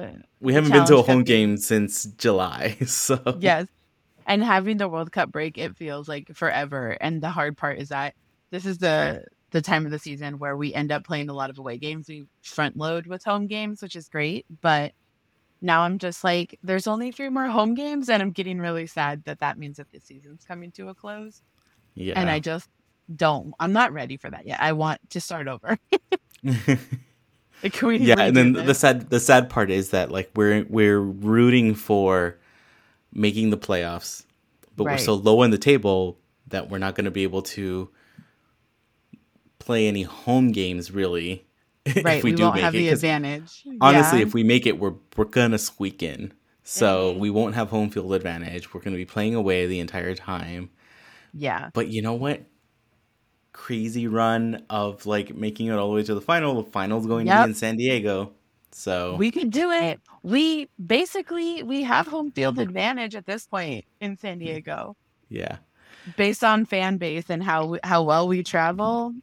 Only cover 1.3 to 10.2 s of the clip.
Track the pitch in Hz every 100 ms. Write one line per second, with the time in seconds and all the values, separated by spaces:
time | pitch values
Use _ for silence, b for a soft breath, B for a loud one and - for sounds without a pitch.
1.3 | 113 107 104 - 110 104 - 104 - 120
2.3 | 95 90 60 92 107 127 - - 131 127
3.3 | 147 185 165 185 _ _ _ _ _ -
4.3 | 202 233 190 196 214 196 160 160 - 165
5.3 | 151 156 151 160 92 156 143 151 147 -
6.3 | 151 165 - 143 143 117 - 151 160 160
7.3 | 170 147 147 147 139 143 143 143 - _
8.3 | _ _ 208 190 175 180 151 147 151 -
9.3 | _ _ 165 156 160 151 151 156 143